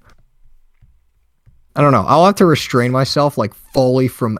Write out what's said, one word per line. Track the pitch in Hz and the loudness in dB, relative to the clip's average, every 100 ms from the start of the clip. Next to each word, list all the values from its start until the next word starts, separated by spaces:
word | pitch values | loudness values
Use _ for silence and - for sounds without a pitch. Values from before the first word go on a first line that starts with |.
| _ - _ _ - - _ _ _ _ _ _ _ _ _ _ _ 147 | _ -20 _ _ -20 -20 _ _ _ _ _ _ _ _ _ _ _ -2
I | |
don't | 143 | 0
know. | 120 90 | 2 2
I'll | 147 185 | 2 2
have | 196 | 2
to | 180 | 2
restrain | 135 - 127 123 | 0 -2 -2 -2
myself, | 131 135 160 143 127 | -2 -2 -2 -2 -2
like, | 104 | -6
fully | - - - 127 131 127 | -8 -6 -2 0 0 -2
from | - 117 | -4 -6